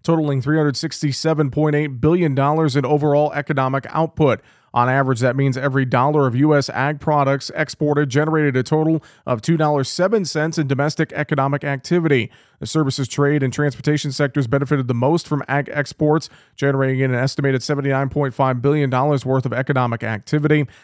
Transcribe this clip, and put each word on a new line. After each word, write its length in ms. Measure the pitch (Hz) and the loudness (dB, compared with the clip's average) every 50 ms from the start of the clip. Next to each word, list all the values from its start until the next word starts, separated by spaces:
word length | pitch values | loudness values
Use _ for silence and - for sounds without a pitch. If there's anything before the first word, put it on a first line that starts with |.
totaling 400 | - - 170 160 156 147 143 131 | -2 0 0 0 0 0 -2 -2
three 160 | 117 143 156 160 | 0 0 2 2
hundred 180 | 151 147 131 | 2 0 0
sixty-seven 760 | - - 160 - - - 147 131 - - 165 160 147 151 135 | -2 -6 -8 -6 -4 -4 -2 -2 -2 0 0 0 0 0 0
point 220 | 120 151 156 151 147 | 0 0 0 2 2
eight 280 | 147 151 147 131 120 | 0 -2 -2 -4 -2
billion 340 | 120 151 170 180 170 151 135 | 0 2 2 2 2 2 2
dollars 400 | 139 135 143 151 160 160 147 123 | 2 2 2 2 2 0 0 2
in 100 | 143 131 | 0 0
overall 460 | 120 151 147 143 151 143 147 151 151 | 2 2 2 2 2 2 2 2 0
economic 540 | - 143 143 - 156 135 131 131 135 135 - - | 0 -4 -4 -2 -2 0 0 0 0 -4 -4 -4
output. 500 | - 156 165 160 - - 156 139 110 - - _ _ _ _ _ - | -2 -2 -2 -2 0 2 2 2 2 0 -2 _ _ _ _ _ 0
On 140 | 120 123 127 | 2 2 4
average, 300 | 131 139 135 131 131 110 | 4 2 2 2 0 0
that 160 | 127 127 120 | 0 0 2
means 200 | 135 139 139 127 | 2 0 0 0
every 300 | 131 131 139 131 139 131 | 0 -2 -2 0 0 0
dollar 400 | 127 123 123 127 147 151 151 139 | 2 2 2 2 2 2 2 2
of 100 | 127 117 | 2 2
U 200 | 127 143 151 151 | 2 2 4 4
S 120 | 143 131 - | 2 2 0
ag 280 | - 117 131 143 151 139 | -2 -2 -2 -2 -4 -4
products 520 | - 160 151 147 139 139 139 139 - - - | -2 0 0 2 2 2 0 -2 -4 -6 -4
exported 560 | - 156 - - - 151 147 147 143 151 135 | -4 -4 -4 -4 -2 -2 0 2 2 0 2
generated 460 | 120 143 151 156 156 156 151 143 123 | 2 0 0 2 2 2 2 2 2
a 80 | 127 123 | 0 0
total 400 | - 156 156 156 160 160 151 - - - _ _ | 0 0 2 2 2 0 0 -2 -8 -20 _ _
of 160 | - 123 113 | -4 -4 -2
two 160 | - - 170 | 0 0 2
dollars 320 | 156 156 151 147 139 131 - | 2 2 2 2 0 -2 -2
seven 380 | - - 180 196 233 220 185 | -2 0 0 2 2 0 0
cents 320 | 143 - 151 151 165 156 170 | -2 -2 -2 -2 -2 -2 -2
in 80 | 151 | -2
domestic 480 | 131 135 127 143 156 - - 160 - - | 0 0 0 0 -2 -2 -2 -4 -4 -4
economic 500 | 117 147 - 156 139 135 139 143 143 - | -6 -4 -2 -2 0 0 0 -2 -2 -4
activity. 680 | 143 139 131 - - 170 180 160 160 143 123 107 - - - _ _ _ - | -4 -6 -6 -4 -2 0 0 2 2 2 2 0 -2 -8 -16 _ _ _ -12
The 60 | - | -10
services, 420 | - - 160 151 135 131 - 135 - | -4 -2 0 0 0 0 -2 -4 -4
trade, 360 | - - 143 143 147 147 135 | -2 0 0 2 2 2 0
and 100 | 127 - | 0 0
transportation 580 | - 147 147 135 - - 151 151 147 - 147 | 0 -2 -2 -2 -2 -2 -2 -2 0 -2 -4
sectors 360 | 131 - 147 135 - 147 135 113 | -4 -2 -2 -2 0 -2 -2 0
benefited 400 | 139 139 139 123 156 139 127 120 | 0 -2 0 0 -2 -2 0 -2
the 80 | 123 | -2
most 320 | 117 123 143 165 170 - - | 0 0 2 0 0 -2 -2
from 160 | 151 143 - - | -4 -4 -4 -2
ag 220 | 135 143 135 - | -2 -4 -4 -4
exports, 560 | - 147 139 - - - 156 151 151 160 - - - - _ _ _ | -4 -6 -6 -6 -4 -2 0 2 2 2 -2 -4 -12 -20 _ _ _
generating 480 | - 139 139 139 135 135 131 131 131 135 | -2 -2 0 0 2 0 0 0 0 0
an 100 | 131 127 | 0 0
estimated 480 | 120 127 135 - - 139 139 131 123 | 0 0 -2 -2 -2 0 0 0 0
seventy-nine 480 | - - 147 139 135 139 135 135 139 135 | -2 -2 -4 -2 -2 -2 0 -2 -2 -2
point 240 | - 143 143 135 120 | -2 -2 -2 -2 -2
five 300 | - 139 131 127 123 117 | 0 0 0 0 0 0
billion 260 | 143 151 151 143 131 | 2 2 2 0 0
dollars 380 | 127 127 135 151 147 131 - 127 | 0 0 0 0 0 0 0 0
worth 180 | 131 131 - | 0 0 0
of 80 | 127 117 | -2 -2
economic 480 | 123 131 - 139 131 127 120 117 117 | -4 -2 -2 0 0 0 0 -2 -4
activity. 640 | 117 113 110 104 - - - 151 147 147 151 151 143 - - - | -4 -6 -6 -6 -4 -2 0 0 2 2 2 2 0 -2 -6 -14